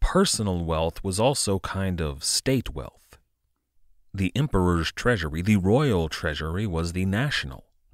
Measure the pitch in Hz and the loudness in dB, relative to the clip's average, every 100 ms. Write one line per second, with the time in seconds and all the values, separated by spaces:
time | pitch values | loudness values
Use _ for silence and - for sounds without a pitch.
0 | - 180 196 - 104 90 82 80 80 - | 2 4 2 2 0 -2 0 0 0 -2
1 | 98 92 120 143 - 98 - 95 95 87 | -4 0 2 2 0 -2 -2 -4 -2 -2
2 | 78 71 - - - 135 - 71 - - | -4 -4 -2 -2 0 0 -2 -8 -12 -16
3 | _ - _ _ _ _ _ _ - _ | _ -20 _ _ _ _ _ _ -20 _
4 | _ 95 95 - 147 98 90 85 80 - | _ -2 -2 0 0 2 4 4 0 -2
5 | 120 117 80 78 92 107 92 113 151 95 | 0 0 0 -2 2 4 4 4 4 0
6 | 80 - 82 73 78 87 107 82 85 90 | -2 -4 -6 -4 -4 -4 -2 -2 -2 -2
7 | 95 98 143 - 69 - - _ _ | 0 0 0 -2 -6 -10 -18 _ _